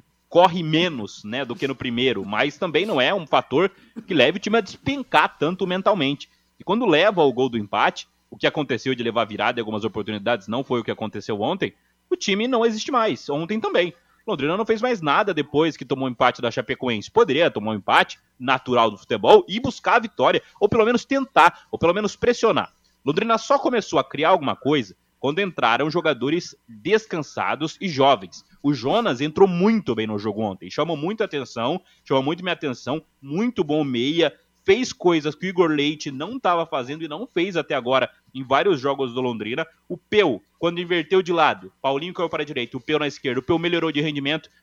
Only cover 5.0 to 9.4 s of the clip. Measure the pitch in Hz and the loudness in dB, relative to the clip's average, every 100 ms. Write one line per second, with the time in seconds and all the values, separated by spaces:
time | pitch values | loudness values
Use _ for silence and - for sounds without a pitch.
5 | 254 151 180 - 147 185 190 185 190 202 | 0 2 2 0 -4 -2 -2 0 0 2
6 | 139 143 - _ _ - - 208 240 151 | 0 -2 -8 _ _ -12 -4 0 2 4
7 | 196 185 147 120 131 117 104 104 147 - | 4 4 2 2 -2 -2 -4 0 0 -2
8 | - _ _ - 151 165 143 120 135 123 | -10 _ _ -4 -2 0 -2 -4 -2 -2
9 | 117 113 107 107 | -2 -2 -2 -2